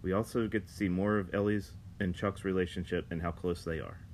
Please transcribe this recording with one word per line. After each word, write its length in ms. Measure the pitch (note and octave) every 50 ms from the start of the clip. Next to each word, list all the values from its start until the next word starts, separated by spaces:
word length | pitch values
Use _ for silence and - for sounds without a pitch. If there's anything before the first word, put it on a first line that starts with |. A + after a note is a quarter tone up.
We 120 | - F#2 F#2
also 340 | G2+ A#2 - - B2 A2+
get 180 | G#2+ G#2+ G#2+ -
to 60 | - -
see 140 | - G#2
more 300 | F#2 F2+ F#2 G2 G#2 G#2
of 160 | G#2 F#2+ - -
Ellie's 400 | G2+ G2+ G#2 G#2+ G#2 G2 - - - - - - -
and 160 | G2+ F2+ F2
Chuck's 300 | - - G2 F#2+ - -
relationship 600 | G2 F#2 F#2 F2+ F2 - F#2+ E2+ - F2 F2 D#2+ -
and 100 | F2 E2
how 100 | F2 E2+
close 340 | E2 - - F2+ F2 D#2+ -
they 140 | E2+ E2 D#2
are. 180 | B1+ G1+ - - - -